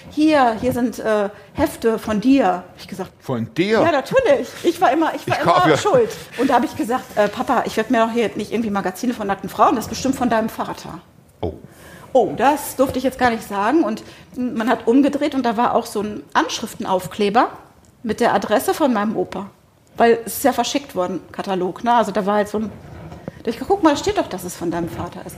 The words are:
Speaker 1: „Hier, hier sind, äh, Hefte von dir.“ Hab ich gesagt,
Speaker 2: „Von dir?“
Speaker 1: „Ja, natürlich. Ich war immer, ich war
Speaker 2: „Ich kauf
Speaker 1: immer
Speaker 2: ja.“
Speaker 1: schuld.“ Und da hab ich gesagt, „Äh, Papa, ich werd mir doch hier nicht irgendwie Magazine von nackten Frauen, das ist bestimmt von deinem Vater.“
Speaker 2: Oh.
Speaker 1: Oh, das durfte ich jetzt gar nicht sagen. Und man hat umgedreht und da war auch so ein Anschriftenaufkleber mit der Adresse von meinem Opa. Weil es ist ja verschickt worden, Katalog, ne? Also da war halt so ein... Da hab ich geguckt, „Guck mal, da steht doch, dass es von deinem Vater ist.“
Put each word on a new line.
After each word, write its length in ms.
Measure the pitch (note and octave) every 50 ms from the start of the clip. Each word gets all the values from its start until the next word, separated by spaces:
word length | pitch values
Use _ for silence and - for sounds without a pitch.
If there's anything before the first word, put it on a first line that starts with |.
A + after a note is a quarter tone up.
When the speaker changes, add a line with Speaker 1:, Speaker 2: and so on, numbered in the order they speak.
| - -
Speaker 1:
„Hier, 440 | - D4 D4+ D#4 D#4 C#4+ B3+ A#3 A3 G3+
hier 120 | G#3+ B3+ B3
sind, 280 | A#3+ B3 A#3 - -
äh, 280 | - A3 G#3+ G#3 G3+ G3 - - - - -
Hefte 440 | - C#4+ D4+ - - - A3+ A3+ G#3
von 220 | - - G#3+ G#3
dir.“ 260 | G#3 C4 C4+ C#4 A#3
Hab 180 | F#3 F3+ F3+ - - - -
ich 80 | -
gesagt, 240 | - F#3+ - F#3 - - _
Speaker 2:
„Von 320 | - - C3 A#2 A2+ - -
dir?“ 260 | - F3+ G#3 A3 G#3+
Speaker 1:
„Ja, 100 | - E4
natürlich. 580 | D#4+ C#4 C4 - G3+ C5 C5 G#4+ C#4 A#3+ C4 - - - -
Ich 180 | F4 E4 -
war 120 | F4+ C4 B3+
immer, 200 | E4 D#4+ C#4 -
ich 100 | D4 - -
war 100 | - C4
Speaker 2:
„Ich 40 | D4+
kauf 220 | - - - F4+
Speaker 1:
immer 100 | - D3
Speaker 2:
ja.“ 20 |
Speaker 1:
schuld.“ 340 | - - G#4 F4 B3+ A3+ - - - - - -
Und 120 | - A#3+ C4
da 60 | C4+
hab 100 | A#3+ A#3+
ich 120 | - -
gesagt, 400 | - D#4 - B3 B3+ - - -
„Äh, 120 | - G#3 G3+
Papa, 360 | - - C4 - B3+ G#3+ F3
ich 100 | G3+ -
werd 140 | - - -
mir 80 | B3+ A3+ A3+
doch 60 | A#3 A3
hier 180 | A#3+ A3+ G3 -
nicht 160 | - G#3 G3 -
irgendwie 180 | A3 A3+ G#3+
Magazine 420 | G3+ G3+ F#3 F#3 F#3 - - A#3+ A#3
von 140 | G#3 G#3
nackten 220 | G3+ G3 G3 - F3
Frauen, 240 | - - A3+ E4 E4
das 120 | A3+ -
ist 20 | -
bestimmt 260 | A3+ - - C4 C#4
von 160 | - C4 B3
deinem 180 | A#3 A3 A3 A3
Vater.“ 520 | - - G#3+ - F3+ - - - - F3+ - _ _ - _ _ _ _
Speaker 2:
Oh. 140 | - E2+ - - - - - - - - - - - - -
Speaker 1:
Oh, 200 | B3+ G#3+ D#3 C#3+
das 400 | - G#3+ C#4 D4+ C#4 - - -
durfte 220 | - C4 C4+ - C4
ich 60 | B3+
jetzt 140 | C4 B3+ -
gar 120 | B3+ B3
nicht 120 | A3+ A3 F#3+
sagen. 400 | - G3+ G3 G3+ A3 C#4+ E4+ C#4+
Und 220 | G#3 A3 G#3 - - - - - - -
man 320 | - B3 B3 - A3+ A#3 B3
hat 180 | A#3+ A#3 -
umgedreht 480 | - A#3 C#4 C4+ C#4 - C#4+ C#4+ D4 C#4
und 100 | C4+ A#3+
da 120 | A#3 A3
war 180 | G#3+ B3 - -
auch 120 | A#3+ A#3
so 140 | - - G#3+
ein 220 | G3+ G#3+ G#3 - - - -
Anschriftenaufkleber 1160 | - D#4 B4+ - - A#3+ G#3+ - - G#3+ - F#3+ - F#3 - - - G#3 G3+ G3 A#3+ D#4 D#4+ - - - - _ _ _ - _ _ -
mit 160 | A3 G#3+ -
der 140 | A#3+ - -
Adresse 380 | G3+ G3+ - G#3 B3 - - F#4
von 200 | - D#4+ C4+ A#3+
meinem 240 | G#3 G#3 A3 -
Opa. 300 | - F#3 - - - G3+ G3+ - _ _ _ _ _ _ _ _
Weil 240 | - A3+ A#3 A3+ A3+ A#3
es 120 | - -
ist 80 | - -
ja 80 | C4 B3
verschickt 420 | - A#3+ - - C#4+ C#4+ - -
worden, 240 | F#3 F3+ F3+ F#3+ E3+ - - -
Katalog, 500 | - F3+ G3+ F#3+ F#3 F3+ F#3+ E3+ - -
ne? 100 | A#3 A#3+
Also 200 | A#3+ G#3+ G#3+ F#3
da 120 | G#3+ F#3
war 120 | G3 G#3
halt 120 | G#3 G3+ G3+
so 100 | - G#3+
ein... 120 | A3 G#3+ - - - - - - - - - - -
Da 140 | - - -
hab 60 | - A3+
ich 100 | A3+ -
geguckt, 220 | C4 - G4+ -
„Guck 20 | -
mal, 80 | D#4
da 60 | D4
steht 200 | D4 - F#4+ G#4+
doch, 120 | F#4+ D4+ -
dass 160 | - F#3+ F#3
es 100 | F3+ -
von 160 | - F4 F3
deinem 180 | E3 F3 E3+ D#3+
Vater 380 | - - D#3+ F3 - F3+ -
ist.“ 80 | F3+ -